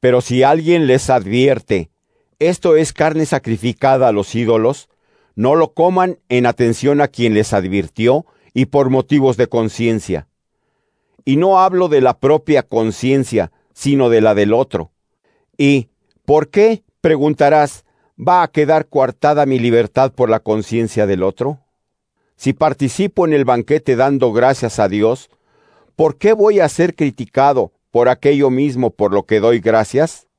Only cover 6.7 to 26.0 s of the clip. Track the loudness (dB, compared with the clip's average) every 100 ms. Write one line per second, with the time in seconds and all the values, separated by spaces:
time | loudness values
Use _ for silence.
6.7 | 0 -2 0 -2 -2 0 0 0 -2 -2
7.7 | -4 -6 -2 0 0 -4 _ _ -4 -2
8.7 | 0 0 0 0 0 0 0 -2 -2 -4
9.7 | -4 -4 -4 -6 -10 -10 _ _ _ _
10.7 | _ _ _ _ _ -4 0 2 2 2
11.7 | 0 0 2 2 0 0 0 2 -2 0
12.7 | -4 -4 -4 -2 -2 -2 -4 -4 _ _
13.7 | _ -2 0 2 2 2 2 2 0 -2
14.7 | -6 -10 _ _ _ _ _ _ _ 0
15.7 | 0 -2 _ _ _ 0 0 0 0 2
16.7 | 0 _ _ -2 0 0 2 2 2 0
17.7 | -4 _ _ _ _ 0 0 0 -2 0
18.7 | 0 0 -2 -2 0 -2 0 0 0 2
19.7 | 0 0 0 -2 0 0 0 -2 -4 -4
20.7 | -4 -4 -2 -2 0 -2 -4 -8 -8 _
21.7 | _ _ _ _ _ _ _ -6 -2 -2
22.7 | 0 -6 -2 -4 0 0 0 2 0 0
23.7 | -4 -2 0 0 0 0 2 0 0 -4
24.7 | -2 -2 0 -2 -2 -10 _ _ _ _
25.7 | _ _ -2